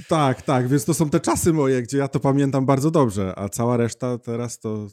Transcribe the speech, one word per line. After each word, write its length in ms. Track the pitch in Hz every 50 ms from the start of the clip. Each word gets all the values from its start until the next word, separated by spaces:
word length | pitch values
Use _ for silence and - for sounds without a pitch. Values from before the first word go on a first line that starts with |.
| - -
Tak, 340 | 170 160 147 135 127 -
tak, 260 | - - 139 127 127 127
więc 180 | 139 143 -
to 80 | - 151
są 160 | - 165 143
te 100 | 147 165
czasy 340 | - - - - - 175 160
moje, 280 | 156 135 135 131 127
gdzie 160 | 120 113 139 139
ja 100 | 139 135
to 120 | - 139
pamiętam 460 | - 139 135 139 143 135 131 135 131
bardzo 260 | 135 139 131 135 160
dobrze, 420 | 160 160 135 113 92 101 95 92 90 -
a 100 | 101 101
cała 280 | - - 117 120 123 117
reszta 400 | 117 113 - - 131 123 123 120
teraz 420 | - 120 117 117 120 117 - -
to, 280 | - 110 107 107 104 98